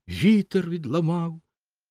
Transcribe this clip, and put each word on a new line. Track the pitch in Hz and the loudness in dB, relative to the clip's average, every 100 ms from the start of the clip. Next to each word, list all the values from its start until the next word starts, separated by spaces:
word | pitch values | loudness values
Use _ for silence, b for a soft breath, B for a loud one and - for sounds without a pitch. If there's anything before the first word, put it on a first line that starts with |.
| - | -10
вітер | 87 185 214 190 190 170 | 0 4 4 2 -2 -2
відламав. | 170 135 156 160 170 165 165 _ _ _ _ _ | -6 -4 -2 0 0 -4 -8 _ _ _ _ _